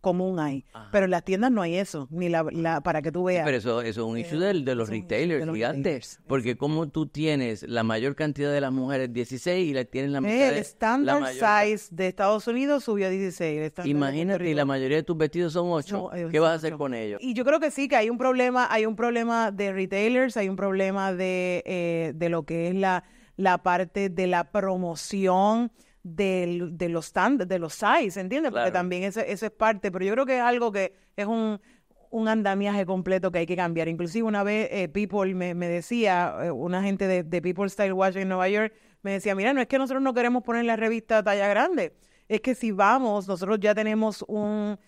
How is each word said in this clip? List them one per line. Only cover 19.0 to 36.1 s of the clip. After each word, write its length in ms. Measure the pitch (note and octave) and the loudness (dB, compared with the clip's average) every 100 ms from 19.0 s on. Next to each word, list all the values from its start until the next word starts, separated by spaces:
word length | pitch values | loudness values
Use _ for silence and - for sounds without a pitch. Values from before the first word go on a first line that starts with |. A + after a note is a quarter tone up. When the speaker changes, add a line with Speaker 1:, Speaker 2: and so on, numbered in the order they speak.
| A#3+ A#3 A#3 A#3 A3 | 0 0 0 0 0
Speaker 1:
de 220 | G3 G3+ | -2 -2
retailers, 640 | F#3+ F#3+ G3 G#3+ B3 C4 A3+ | -2 -2 0 2 2 2 0
hay 120 | G3 | -2
un 60 | |
problema 580 | F#3+ G3+ F#3+ F#3+ G3 G3 | -2 0 0 0 0 -2
de, 520 | F3+ F#3 F#3 F3+ F3+ - | 0 0 0 0 -2 -4
eh, 460 | F3+ E3+ E3 D#3+ | -4 -2 -2 -2
de 140 | D#3+ E3+ | -2 -2
lo 160 | E3+ | -2
que 240 | D3 E3 E3+ | -2 -2 -2
es 80 | F#3 | 0
la, 260 | F#3+ F3+ - - - - | 2 0 -4 -20 -14 0
la 220 | F#3+ F3+ | 2 2
parte 440 | F#3 F3+ F#3 G3+ G3 | 2 2 0 -2 -2
de 200 | F3 F3+ | 0 2
la 240 | F3 F3 | 2 0
promoción 1200 | G#3 F#3+ F#3 F3+ D#3+ - G3+ F#3+ F#3 G3+ A3+ A#3+ - _ _ | 0 0 0 -2 -6 -6 0 4 4 4 4 0 -6 _ _
del, 760 | F3 E3 G3 F#3 F3 F3 F3 D#3+ | -10 -2 0 0 0 -2 -4 -4
de 100 | F3 | -2
los 240 | E3+ D#3 | -2 -2
tan-, 240 | - G3 C#4 | 2 4 2
de 220 | F3+ F#3 | 0 -2
los 160 | E3 | -4
size, 440 | - G#3+ D4+ A3+ F#3 | -2 2 4 2 -2
¿entiendes? 320 | F#3 C4 D#4 | -4 -2 0
Porque 120 | G#3 D3 | 0 0
Speaker 2:
Claro. 20 | |
Speaker 1:
también 300 | F3 F3+ F3+ | 0 0 -2
eso, 180 | G3 G3 | -2 -2
eso 240 | G#3+ F#3+ A3 | -4 -4 -6
es 60 | |
parte, 380 | - A3 G#3 G3+ | 0 0 2 -2
pero 140 | F3+ F#3+ | -2 0
yo 60 | |
creo 100 | A3+ | 0
que 120 | C4+ B3+ | 0 2
es 60 | |
algo 300 | A#3+ A#3+ A#3 | 2 2 0
que 220 | G3+ F#3+ - _ - | 0 -2 -4 _ -6
es 100 | G#3 | -2
un, 340 | A3+ A3 G3+ _ _ _ _ _ | 0 -2 -4 _ _ _ _ _
un 180 | A3+ A3 | -2 0
andamiaje 580 | A3 G3+ G3 G3+ G3+ F#3 | 2 2 2 0 0 0
completo 440 | F#3+ F#3 F#3+ F#3 | -2 0 0 2
que 100 | F3 | 0
hay 60 | E3+ | 0
que 100 | F3+ | 0
cambiar. 320 | F3 E3 E3 | 0 0 -2
Inclusive 380 | E3 F3 G3+ A3+ | -2 -2 -2 0
una 160 | G#3 | 0
vez, 260 | G3+ G#3+ G#3+ | 0 0 -2
eh, 180 | G3+ F3 | -2 -4
People 460 | E3+ G#3 G#3 F#3+ | -2 -2 0 0
me, 200 | F#3 F3+ | 0 -2
me 140 | F3 F3 | -2 -2
decía, 640 | F3 E3 A#3+ G#3+ | -2 -2 2 4